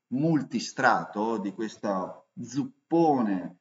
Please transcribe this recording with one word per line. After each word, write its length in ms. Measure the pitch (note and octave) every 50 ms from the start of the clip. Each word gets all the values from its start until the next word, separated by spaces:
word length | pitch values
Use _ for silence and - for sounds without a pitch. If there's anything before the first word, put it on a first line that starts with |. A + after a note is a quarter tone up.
| _
multistrato, 1300 | - A#2+ C3+ D#3 E3 D#3+ C#3 - - - A2 - - - - C3 A#2+ G#2+ E2+ D#2+ - - G#2 G#2+ A2+ A#2
di 140 | G#2 G2 G2+ F#2+
questo 760 | - A2 G#2 - - - G#2 G2 F#2 F2 D#2+ - - - _ - -
zuppone 1160 | B2 A2+ B2 C#3+ B2+ - - _ _ - D#3+ E3+ E3 D#3 C#3+ B2+ A2+ G2+ F#2+ F2+ E2+ E2+ - _